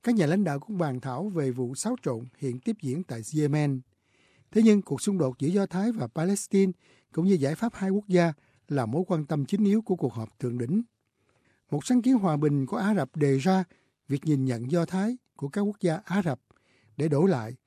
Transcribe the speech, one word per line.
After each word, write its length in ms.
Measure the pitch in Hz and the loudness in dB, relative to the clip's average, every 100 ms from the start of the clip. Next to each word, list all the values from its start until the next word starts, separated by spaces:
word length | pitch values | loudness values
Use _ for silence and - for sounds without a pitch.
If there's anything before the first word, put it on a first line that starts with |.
Các 120 | - | 0
nhà 120 | 233 147 | 2 2
lãnh 180 | 185 | 2
đạo 160 | 190 143 | 0 -2
cũng 180 | - 202 | -6 -4
bàn 220 | 160 127 | -2 -4
thảo 280 | 131 123 208 | -6 -6 -4
về 220 | 170 135 | -2 -2
vụ 240 | 123 123 | -2 -6
xáo 220 | 135 214 247 | -4 -6 -4
trộn 220 | - 117 127 _ | -4 -6 -10 _
hiện 220 | 139 123 | -8 -6
tiếp 160 | 233 220 | -6 -6
diễn 200 | 139 139 | -4 -6
tại 180 | 185 117 113 151 | -6 -10 -6 -2
Yemen. 440 | 147 151 147 131 - _ _ _ _ _ _ | 0 2 0 -2 -8 _ _ _ _ _ _
Thế 120 | 214 | 4
nhưng, 180 | 226 208 | 6 6
cuộc 200 | - 135 | 2 -4
xung 160 | - 190 | -2 0
đột 200 | 135 123 | 0 0
giữa 100 | 135 | 0
Do 180 | 196 196 | 0 0
Thái 260 | 175 214 | -2 -2
và 140 | 220 120 | -2 -6
Palestine 640 | - 170 202 - 196 196 175 _ _ _ | -4 -2 -2 0 2 2 0 _ _ _
cũng 140 | - 185 | -2 2
như 80 | |
giải 200 | 185 139 | 2 2
pháp 200 | 156 233 | -2 -4
hai 160 | - 190 | -2 -2
quốc 180 | 196 208 | -2 2
gia 240 | 175 170 151 _ _ _ | 2 4 0 _ _ _
là 180 | 143 113 | -2 0
mối 160 | 139 185 | -2 -2
quan 200 | 170 147 | -2 -2
tâm 180 | 151 | -4
chính 200 | 135 202 | -2 2
yếu 180 | 202 214 | 2 2
của 140 | 220 180 | 0 -2
cuộc 180 | 135 | -2
họp 240 | 113 110 _ | -4 -12 _
thượng 200 | 127 120 | -6 -4
đỉnh. 240 | 120 196 233 _ _ _ _ _ _ _ _ | -2 -2 -2 _ _ _ _ _ _ _ _
Một 140 | 143 | -6
sáng 180 | - 247 | 2 2
kiến 120 | 233 | 4
hòa 220 | 262 190 151 | 4 4 2
bình 300 | 147 143 135 | 2 2 0
của 100 | - | -2
Ả 180 | 190 | 0
Rập 220 | 208 139 160 | 0 -2 0
đề 220 | 147 135 | 2 2
ra 260 | 135 190 180 _ _ _ _ | 4 2 0 _ _ _ _
việc 160 | 143 | -4
nhìn 200 | 160 143 | 0 0
nhận 260 | 131 117 123 | 0 -2 -2
Do 140 | 170 | -2
Thái 320 | 165 185 208 247 _ - | 0 -2 -2 -4 _ -12
của 120 | 143 | -8
các 120 | 202 | -4
quốc 160 | 208 202 | -4 -2
gia 200 | 175 160 | -2 -2
Ả 180 | - 185 | -4 -2
Rập 180 | 180 123 _ _ _ _ _ - | -2 -4 _ _ _ _ _ -4
để 120 | 156 | 0
đổi 200 | 139 190 | 2 2
lại 240 | 143 110 127 | 2 -4 -12